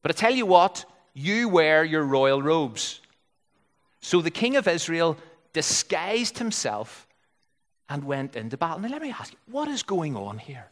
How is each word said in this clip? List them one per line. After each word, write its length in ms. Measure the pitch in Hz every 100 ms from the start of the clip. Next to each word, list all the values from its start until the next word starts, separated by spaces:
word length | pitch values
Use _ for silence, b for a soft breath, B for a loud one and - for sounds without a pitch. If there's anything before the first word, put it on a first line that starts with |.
But 80 | 190
I 40 | 165
tell 180 | 226
you 140 | 254 208
what, 380 | 180 185 - - _ _
you 340 | 135 151 214 240
wear 340 | 180 156 156
your 200 | 160 156
royal 380 | 143 135 135 139
robes." 600 | 143 160 139 107 - - _ _ _ _ _ _ _ _ _ _
So 220 | - 180
the 100 | 165
king 240 | - 233 269
of 120 | 190
Israel 480 | 170 165 165 165 151 B B _
disguised 840 | 160 - - - 165 180 226 226 -
himself 680 | 233 - 127 104 110 - _ _ _ _ _ _ _ _ _
and 140 | 143
went 320 | 139 139 135 120
into 220 | 110 135
battle. 220 | 165 165
Now, 100 | 220
let 120 | 294
me 100 | 302
ask 200 | 226 -
you, 60 | - _
what 220 | 254 302
is 160 | 269
going 320 | - 196 151 120
on 240 | 101 104
here? 280 | - 131 -